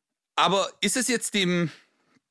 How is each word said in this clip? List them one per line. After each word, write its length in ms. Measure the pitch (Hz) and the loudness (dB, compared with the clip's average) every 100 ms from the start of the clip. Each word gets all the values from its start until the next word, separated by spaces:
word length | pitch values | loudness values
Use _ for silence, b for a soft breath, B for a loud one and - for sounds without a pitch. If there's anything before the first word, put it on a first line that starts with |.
| _ _ _ - | _ _ _ 0
aber 340 | 170 196 170 - | 2 2 -2 -4
ist 160 | 208 254 | -2 -2
es 120 | 233 | -2
jetzt 260 | 226 - | -2 -2
dem 360 | 208 180 175 165 B B B B _ _ | 0 0 0 -2 B B B B _ _